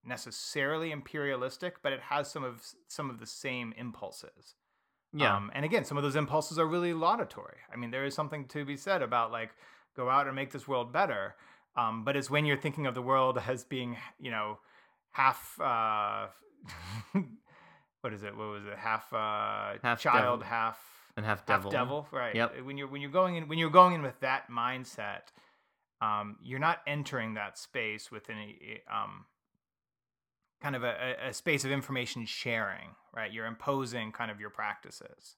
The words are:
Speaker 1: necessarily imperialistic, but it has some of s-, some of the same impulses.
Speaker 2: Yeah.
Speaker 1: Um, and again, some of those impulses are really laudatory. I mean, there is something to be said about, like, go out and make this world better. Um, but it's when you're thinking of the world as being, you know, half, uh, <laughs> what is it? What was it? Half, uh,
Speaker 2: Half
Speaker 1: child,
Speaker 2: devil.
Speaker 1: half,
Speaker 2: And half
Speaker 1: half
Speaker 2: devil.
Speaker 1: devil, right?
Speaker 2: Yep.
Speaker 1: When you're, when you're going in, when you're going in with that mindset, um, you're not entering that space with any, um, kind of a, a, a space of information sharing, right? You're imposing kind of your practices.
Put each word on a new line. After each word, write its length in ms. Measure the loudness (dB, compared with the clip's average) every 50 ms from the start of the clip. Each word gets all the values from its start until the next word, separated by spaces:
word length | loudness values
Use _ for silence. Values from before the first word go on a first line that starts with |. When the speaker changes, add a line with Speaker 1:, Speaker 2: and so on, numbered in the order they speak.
| _
Speaker 1:
necessarily 840 | -8 -8 -8 -8 -12 -10 -10 -10 -6 -2 0 0 2 2 0 -2 -2
imperialistic, 920 | -4 -6 -8 -8 -6 -2 0 0 0 0 -2 -4 -4 -4 -6 -6 -6 -2
but 100 | -2 -2
it 80 | -2 -2
has 300 | -4 -2 0 0 0 -2
some 140 | -4 -6 -6
of 140 | -6 -8 -10
s-, 180 | -16 -18 -20 _ _ _
some 200 | -8 -6 -6 -6
of 100 | -6 -8
the 80 | -12
same 460 | -12 -12 -8 -6 -6 -4 -4 -6 -8 -8 -8
impulses. 760 | -10 -10 -8 -8 -10 -12 -12 -14 -18 -18 _ -20 -20 -20 _ _ _ _ _ _ _ _ _ _ _ _
Speaker 2:
Yeah. 220 | -2 2 4 4 4
Speaker 1:
Um, 160 | 4 0 -2 -4
and 100 | -2 0
again, 200 | 2 2 2 2
some 120 | 2 -2
of 60 | 0
those 140 | 0 2 2
impulses 420 | 2 2 4 2 0 0 0 2 2
are 80 | 2
really 260 | 4 4 2 0 0
laudatory. 640 | 0 2 4 4 4 4 0 -4 -6 -14 -14 -14 -16 -20 -18 -12
I 40 | -8
mean, 140 | -8 -6 -4
there 140 | -4 -2 -2
is 100 | -2 -2
something 320 | -2 -4 -4 -4 -8 -8 -6
to 160 | -6 -6 -6
be 120 | -6 -8
said 260 | -6 -2 0 0 2
about, 300 | 2 4 4 4 4 2
like, 180 | 0 -4 -6 -6 -10 _ -20 -20 -20 -20 _ _ _
go 140 | -4 2 4
out 160 | 6 4 4
and 100 | 4 0
make 160 | -4 -4 -4
this 160 | -6 -10 -4 -2
world 240 | 0 0 0 2
better. 440 | 2 2 2 2 2 -2 -4 -6 -8 -14 -20 -20 -20 _ _ _ _
Um, 300 | 0 0 0 0 0 -2
but 120 | 0 0
it's 120 | 0 0 2
when 160 | 2 4 4
you're 120 | 4 2
thinking 300 | 2 0 -4 -2 0 -2
of 80 | -2 -2
the 80 | -2
world 360 | 2 4 6 6 6 4 4 0 0 -2
as 160 | -4 -4 -4
being, 320 | _ -6 -4 -4 -4 -6 -8 -10 -16 -16 _
you 100 | -6 -4
know, 280 | -2 -2 -2 -4 -6 -10 _ -20 -20 -20 -20 _ _ _ _ _
half, 460 | 2 4 6 6 4 2 -8 -14 -6 -2
uh, 680 | 0 2 2 2 2 2 2 2 2 0 0 -2 -4 -8 -10 -18 -20 -20 _ _ -16 -16 -14 -14 -12 -10 -10 -10 -10 -2 -2
<laughs> 80 | -2 -2 -2 -10 -20 _ _ -20 -20 -20 -20 -20 -20 _ _ _ _
what 100 | -8 -8
is 100 | -6 -6
it? 140 | -10 -10 -8
What 120 | -8 -8 -8
was 160 | -8 -8 -10
it? 100 | -10 -10
Half, 360 | -6 -2 -2 -2 -2 -2 -4
uh, 680 | -2 -2 0 0 0 0 0 0 -2 -2 -4 -4 -6 -2
Speaker 2:
Half 180 | 0 0 0 2
Speaker 1:
child, 400 | 4 6 6 6 6 4 2 0
Speaker 2:
devil. 40 | 0
Speaker 1:
half, 340 | -4 0 0 0 0 -2 -6 -18 -20 -20 -20 -20 -12 -8
Speaker 2:
And 80 | -4 0
half 140 | 0 0 0
Speaker 1:
half 80 | 2
Speaker 2:
devil. 240 | 2 2 2 2 0
Speaker 1:
devil, 380 | 0 0 0 0 -2 -6 -6 -6
right? 220 | -4 -4 -2 0 2
Speaker 2:
Yep. 300 | 2 2 2 0 -6 -10
Speaker 1:
When 120 | -8 -8
you're, 120 | -8 -8 -8
when 120 | -8 -8
you're 100 | -8 0
going 260 | 2 4 4 4 2
in, 120 | -4 -4 -4
when 100 | 0 0
you're 120 | 2 10
going 240 | 12 12 12 12 10
in 80 | 4
with 180 | 0 -2 -2 -2
that 300 | 0 2 2 0 0 -4
mindset, 840 | -2 0 0 0 0 -2 -8 -10 -8 -6 -6 -6 -6 -8 -12 -18 _ -20 -20 _ _ _ _ _ _ _ _ _ _ _
um, 340 | 2 2 2 2 0 -4 -8 -12
you're 160 | -10 -6 -2 2
not 220 | 2 2 2 2 -2
entering 480 | -4 -2 -2 -2 -2 -2 -2 -2 -2 -4
that 220 | -4 -6 -6 -8
space 540 | -12 -16 -6 -4 -4 -2 -2 -4 -6 -10 -12
with 180 | -14 -14 -12 -10
any, 540 | -10 -10 -10 -12 -16 -16 -14 -14 -14 -14 _ -6
um, 320 | -4 -4 -4 -6 -8 -14 -18 _ _ _ _ _ _ _ _ _ _ _ _ _ _ _ _ _ _ _ _ _ _ _ _ _ _ _
kind 160 | -4 -2 -2
of 80 | 0 0
a, 320 | 0 0 0 -2 -4 -2 -4 -4
a, 40 | -6
a 40 |
space 320 | -6 -4 2 2 2 2 2
of 60 | 0
information 560 | 0 0 -2 -2 -2 -2 -2 -4 -6 -8 -8
sharing, 600 | -8 -8 -4 -2 0 0 0 0 -2 -4 -6 -12 -18 -20 _ _ _ -8
right? 160 | -8 -8 -6
You're 140 | -6 -6 -6
imposing 640 | -6 -8 -4 -2 0 0 0 0 -2 -4 -6 -6 -6
kind 180 | -6 -6 -6 -6
of 100 | -6 -8
your 100 | -10 -10
practices. 840 | -8 -6 -4 -4 -6 -6 -12 -18 -18 -16 -18 -20 -20 _ -20 -20 -20